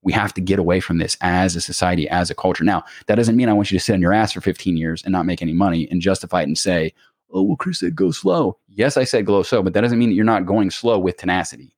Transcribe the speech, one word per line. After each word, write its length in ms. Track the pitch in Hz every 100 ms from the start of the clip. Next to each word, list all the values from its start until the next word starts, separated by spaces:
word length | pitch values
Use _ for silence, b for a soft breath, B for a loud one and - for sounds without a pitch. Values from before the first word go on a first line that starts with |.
We 100 | 95
have 220 | 104 98
to 60 | -
get 180 | 92 95
away 220 | 85 92
from 180 | - 85
this 180 | 82 -
as 340 | 90 87 92
a 60 | 85
society, 480 | - - 90 90 76
as 220 | 87 85
a 40 |
culture. 300 | - 92 90
Now, 180 | 87 90 B B -
that 80 |
doesn't 220 | 107 113 113
mean 120 | 120
I 40 |
want 180 | 104 101
you 80 | 92
to 60 |
sit 80 | -
on 80 | 95
your 120 | 87
ass 200 | 104 107
for 80 | 92
fifteen 360 | 98 87 95 82
years 280 | 80 82
and 80 | -
not 120 | 92
make 160 | 85 85
any 120 | 82
money 360 | 87 98 82 76
and 100 | 90
justify 380 | 95 95 87 90
it 80 | 73
and 100 | 80
say, 340 | 95 87 80 b b b _
"Oh, 120 | 95
well, 140 | 98 85
Chris 220 | - -
said 160 | 87
go 160 | 82 95
slow." 480 | - 95 123 95 - _
Yes, 280 | 98 127 139
I 80 |
said 200 | 127 120
go 180 | 98 101
slow, 200 | 90 120
but 100 | 92
that 80 | 95
doesn't 180 | 120 117
mean 120 | 117
that 60 | 95
you're 80 |
not 220 | 110 107 90
going 240 | 107 98
slow 280 | - 117 107
with 180 | 92 -
tenacity 560 | 90 90 82 - 65